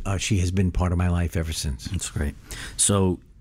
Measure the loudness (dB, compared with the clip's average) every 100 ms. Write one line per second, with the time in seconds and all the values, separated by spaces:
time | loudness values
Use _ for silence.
0 | -2 -2 0 2 2 2 2 2 2 2
1 | 2 2 0 -2 -2 -4 -4 -6 -6 -6
2 | -4 -4 -4 -6 -12 -14 -8 0 2 4
3 | 4 0 -6 -8